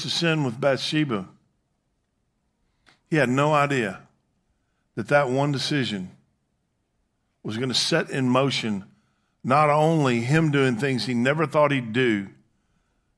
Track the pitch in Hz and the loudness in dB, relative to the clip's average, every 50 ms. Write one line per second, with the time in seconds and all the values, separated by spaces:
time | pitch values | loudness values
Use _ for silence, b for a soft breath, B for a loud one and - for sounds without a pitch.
0 | - 120 - - 170 165 160 156 143 123 110 135 143 139 131 120 - - 156 156 | -4 -6 -4 -2 0 0 0 0 -2 -4 -2 0 0 0 0 0 -2 -4 -2 -2
1 | 151 135 110 98 90 - - _ _ _ _ _ _ _ _ _ _ _ _ _ | -2 -2 -2 -4 -6 -10 -16 _ _ _ _ _ _ _ _ _ _ _ _ _
2 | _ _ _ _ _ _ _ _ _ _ _ _ _ _ _ _ b b b b | _ _ _ _ _ _ _ _ _ _ _ _ _ _ _ _ b b b b
3 | _ _ 165 151 127 120 127 139 147 151 151 143 143 143 143 127 110 95 92 - | _ _ 0 0 2 2 2 2 2 2 2 2 2 2 0 -2 -2 -4 -6 -10
4 | - _ _ _ _ _ _ _ _ _ _ _ _ _ _ _ _ _ _ 117 | -16 _ _ _ _ _ _ _ _ _ _ _ _ _ _ _ _ _ _ -10
5 | 107 - 147 143 143 123 127 135 143 147 143 127 - - 151 143 120 101 104 95 | -2 2 2 2 2 2 0 0 0 0 -2 -2 -4 -2 -2 -2 -2 -2 -4 -6
6 | 92 92 - _ _ _ _ _ _ _ _ _ _ _ _ _ _ _ _ _ | -8 -10 -14 _ _ _ _ _ _ _ _ _ _ _ _ _ _ _ _ _
7 | _ _ _ _ _ _ _ _ - - 107 113 135 127 110 - - - 165 160 | _ _ _ _ _ _ _ _ -10 -10 -6 -6 -4 -4 -2 -2 -2 0 0 -2
8 | - - - 139 131 123 123 131 139 135 131 - 123 110 104 95 - - _ _ | -2 -2 -4 -2 0 0 2 2 2 0 -2 -4 -4 -4 -6 -6 -8 -12 _ _
9 | _ _ _ _ _ _ _ _ - 117 135 151 151 147 147 151 156 160 165 156 | _ _ _ _ _ _ _ _ -2 2 4 4 4 4 4 4 4 2 2 2
10 | 139 127 120 117 117 127 151 165 165 151 143 143 135 131 120 107 143 139 131 117 | 2 2 0 0 0 2 2 2 2 2 2 2 2 2 0 0 -2 -2 -2 -2
11 | 107 127 123 117 120 135 151 160 160 131 - 151 147 143 139 131 120 110 107 131 | -2 -2 -2 0 0 0 0 0 -2 0 2 2 2 2 2 -2 -4 -4 -2 0
12 | 131 120 107 101 98 95 - _ _ _ _ _ _ _ _ _ _ _ _ _ | 0 0 0 -2 -4 -8 -14 _ _ _ _ _ _ _ _ _ _ _ _ _
13 | _ _ _ | _ _ _